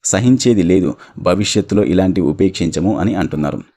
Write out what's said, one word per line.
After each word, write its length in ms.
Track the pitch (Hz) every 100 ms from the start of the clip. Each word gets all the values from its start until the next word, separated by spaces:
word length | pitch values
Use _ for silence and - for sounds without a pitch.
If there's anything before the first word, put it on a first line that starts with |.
సహించేది 600 | - 98 123 127 123 107
లేదు, 320 | 85 92 82 62 - -
భవిష్యత్తులో 640 | 90 90 104 104 92 101
ఇలాంటి 380 | 98 90 92 90
ఉపేక్షించము 800 | 73 76 95 95 82 78 92 71
అని 160 | 98 98
అంటున్నారు. 460 | 78 76 73 - -